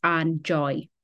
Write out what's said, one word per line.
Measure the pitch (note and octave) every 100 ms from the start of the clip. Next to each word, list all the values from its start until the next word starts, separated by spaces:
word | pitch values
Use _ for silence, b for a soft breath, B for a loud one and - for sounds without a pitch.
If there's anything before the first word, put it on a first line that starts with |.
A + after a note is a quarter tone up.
and | F3 E3+ D#3+ D#3+
joy. | - D#3+ C#3+ D#3 D#3+ _